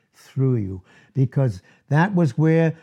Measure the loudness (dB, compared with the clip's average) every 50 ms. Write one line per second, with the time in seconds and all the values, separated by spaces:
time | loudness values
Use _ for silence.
0 | _ _ _ _ -20 -10 -4 -2 0 0 0 -2 -4 -6 -10 -12 -16 _ _ _
1 | _ _ -2 -2 -2 0 0 0 -2 -2 -2 -6 -14 _ _ _ _ -2 0 0
2 | 2 2 2 0 0 0 0 0 0 2 2 2 2 0 -2 -6